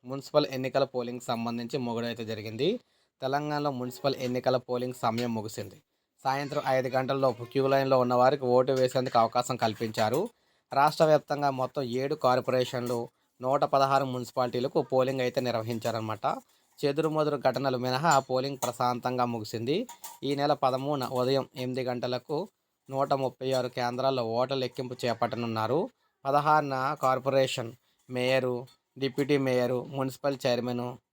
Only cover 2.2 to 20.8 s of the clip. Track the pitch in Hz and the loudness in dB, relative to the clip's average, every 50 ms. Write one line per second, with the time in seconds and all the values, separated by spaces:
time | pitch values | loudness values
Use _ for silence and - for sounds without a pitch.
2.2 | 117 107 113 104 104 110 107 113 135 170 233 247 _ _ _ _ _ _ _ _ | -8 -8 -8 -8 -8 -10 -6 -2 -2 -2 -2 -4 _ _ _ _ _ _ _ _
3.2 | 135 131 135 147 151 151 151 147 147 147 135 123 123 127 123 - - 143 135 - | -6 -2 -2 -2 -2 -2 -4 -2 -2 -2 -4 -4 -6 -8 -8 -4 -2 -2 -2 -2
4.2 | 131 123 123 127 123 131 127 127 - - 123 123 123 127 123 - - 117 110 117 | -4 -4 -4 0 0 2 0 0 0 -2 -4 -4 -4 -6 -6 -2 -2 -2 0 0
5.2 | 123 120 113 113 104 110 - - 104 95 - - _ _ _ _ _ _ _ _ | -2 -2 -4 -4 -6 -8 -10 -10 -12 -12 -14 -20 _ _ _ _ _ _ _ _
6.2 | _ 135 135 139 147 135 139 143 139 147 131 131 127 131 117 131 131 127 139 139 | _ -2 -2 -2 -4 -4 -6 -4 0 2 2 2 2 0 0 -2 0 0 0 2
7.2 | 135 131 117 110 120 113 - 139 135 135 135 135 135 135 135 127 127 123 123 123 | 2 0 0 -2 -10 -4 -2 0 2 4 4 2 4 4 4 4 4 4 4 6
8.2 | 123 127 143 139 131 123 123 127 131 131 135 131 131 127 - 135 127 131 - 120 | 6 6 4 4 2 4 6 6 6 4 4 2 2 2 2 0 -2 2 4 4
9.2 | 113 113 - 123 123 - 127 117 120 113 104 - 120 110 107 - 110 107 117 151 | 2 4 2 -2 -2 -2 -2 0 0 -2 0 -2 -6 -4 0 0 0 2 2 0
10.2 | 202 240 _ _ _ _ _ _ _ _ - 135 139 156 156 - 170 156 151 143 | -2 -4 _ _ _ _ _ _ _ _ 2 4 4 4 4 4 4 6 6 4
11.2 | - _ 147 143 143 143 135 127 127 127 _ 147 135 120 120 127 131 143 151 147 | 4 _ -4 0 0 -2 0 0 -4 -4 _ -6 -4 -4 -2 -4 -2 -2 -4 0
12.2 | - 127 123 123 113 - 123 131 123 - - 123 120 120 123 117 117 120 _ _ | 2 2 4 4 2 0 0 0 0 0 -2 -6 -4 -2 -4 -4 -6 -8 _ _
13.2 | _ _ _ _ 123 127 135 143 143 - - 139 135 135 139 135 139 131 127 127 | _ _ _ _ -2 0 2 2 2 2 4 4 4 4 4 2 2 2 -4 -6
14.2 | 123 - - 135 127 120 110 127 123 139 - 165 135 - 131 131 127 127 135 135 | -6 -6 -2 -2 -2 0 0 -2 -4 0 0 -2 -2 2 2 2 2 2 0 -2
15.2 | 127 123 - 135 127 123 117 113 113 113 120 113 113 120 113 113 110 110 110 104 | -2 0 0 0 -2 0 -2 -2 -2 -4 -6 -4 -2 -2 -2 -2 -4 -4 -6 -4
16.2 | - 139 - 269 - _ _ _ _ _ _ - - 143 139 147 156 160 156 156 | -2 -4 -4 -4 -8 _ _ _ _ _ _ -4 -2 0 0 2 0 0 2 2
17.2 | 151 151 147 139 - 135 123 127 135 139 127 123 123 127 127 131 156 170 147 135 | 0 0 0 2 2 2 2 2 0 0 0 0 0 0 -2 2 4 6 6 6
18.2 | 131 - 127 131 131 139 139 131 - 120 120 - 123 123 123 120 - 131 127 123 | 4 4 0 0 0 -2 -2 0 0 0 0 0 0 0 0 0 -2 -4 0 0
19.2 | 123 123 117 113 107 - - 113 113 120 147 196 254 - - - - - - - | 0 0 0 -6 -6 -6 -8 -6 -2 -2 -2 -2 -2 -6 -12 -20 -18 -20 -18 -8
20.2 | - 135 143 139 143 147 147 139 - 131 127 131 | -4 -4 -2 0 2 0 0 2 2 0 0 0